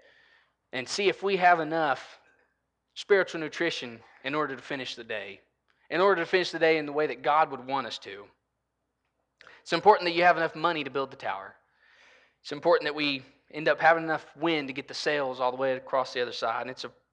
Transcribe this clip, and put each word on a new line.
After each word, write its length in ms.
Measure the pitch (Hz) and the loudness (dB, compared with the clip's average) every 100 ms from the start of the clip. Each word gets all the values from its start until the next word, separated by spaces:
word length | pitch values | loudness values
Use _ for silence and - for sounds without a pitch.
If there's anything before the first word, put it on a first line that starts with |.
| _ _ _ _ _ _ - | _ _ _ _ _ _ -12
and 160 | 127 123 | -10 -6
see 220 | - 196 | 0 0
if 140 | - | 0
we 120 | 196 190 | -2 4
have 220 | 180 170 | 4 4
enough 600 | 156 165 151 127 - - _ _ _ _ _ _ _ | 2 0 0 -2 -6 -20 _ _ _ _ _ _ _
spiritual 480 | - - 196 180 165 | -6 2 2 2 -4
nutrition 580 | 151 - 165 - 123 113 - - | -6 -2 -2 -2 -10 -14 -20 -12
in 120 | 135 151 | -4 -2
order 200 | 143 123 | -2 -6
to 60 | |
finish 340 | - 139 123 120 | -8 -8 -8 -10
the 80 | |
day, 380 | 113 110 98 98 _ _ _ _ - | -8 -8 -8 -14 _ _ _ _ -6
in 100 | 165 | 2
order 220 | 196 175 | 4 2
to 40 | 160 | 2
finish 260 | 185 170 | 0 0
the 80 | 165 | 2
day 180 | 160 160 | 2 2
in 80 | 147 | 0
the 80 | |
way 140 | 147 151 | -2 -2
that 160 | 123 | -2
God 280 | 147 151 156 | 2 2 2
would 140 | 131 127 | -2 -6
want 220 | 135 113 | -6 -6
us 100 | - | -10
to. 260 | 101 101 101 _ _ _ _ _ _ _ _ _ _ _ - - | -14 -16 -18 _ _ _ _ _ _ _ _ _ _ _ -20 -14
It's 120 | - | -4
important 320 | 170 202 202 175 | 4 6 6 4
that 100 | 165 | 4
you 80 | |
have 140 | 175 165 | 6 6
enough 180 | 156 156 | 2 0
money 280 | 170 156 | -2 -2
to 60 | 135 | -4
build 220 | 139 131 | -4 -6
the 60 | - | -6
tower. 380 | 110 98 98 - _ _ _ _ _ _ _ _ | -8 -8 -10 -20 _ _ _ _ _ _ _ _
It's 100 | - | -14
important 340 | 147 170 165 147 | -2 2 2 2
that 100 | 151 | -2
we 280 | 147 135 - _ _ | -2 -4 -8 _ _
end 160 | 151 156 | -4 -2
up 140 | 147 | 4
having 220 | 160 165 | 4 4
enough 220 | 160 151 - 139 | 2 -4 -6 -4
wind 320 | 165 156 139 | -2 0 -4
to 60 | |
get 140 | 135 135 | -8 -10
the 60 | |
sails 460 | 127 156 147 135 127 | -6 -2 -2 -2 -2
all 120 | 127 | -2
the 60 | 127 | 0
way 160 | 135 | -2
across 400 | 131 - 135 127 | -2 -2 -2 -2
the 80 | 127 | -4
other 100 | 120 | -4
side. 300 | - 117 120 | -4 -4 -4
And 80 | 123 | -6
it's 140 | 131 | -10
a, 80 | 123 _ _ | -14 _ _